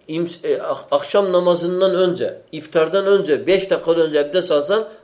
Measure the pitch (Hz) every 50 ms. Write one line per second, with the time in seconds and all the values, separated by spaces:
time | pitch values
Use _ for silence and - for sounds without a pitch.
0 | _ - 156 165 175 170 - - - 156 131 - - 160 135 - - - 143 143
1 | - - - 202 202 185 180 175 180 175 175 - 170 175 180 180 190 190 180 180
2 | 185 175 170 - 117 98 - - - _ - 156 - - - 165 156 165 180 196
3 | 196 196 202 196 180 147 143 117 - 165 190 190 - - 180 - - 165 170 170
4 | 160 156 147 147 143 147 170 185 175 - 156 143 139 - 202 220 214 - - -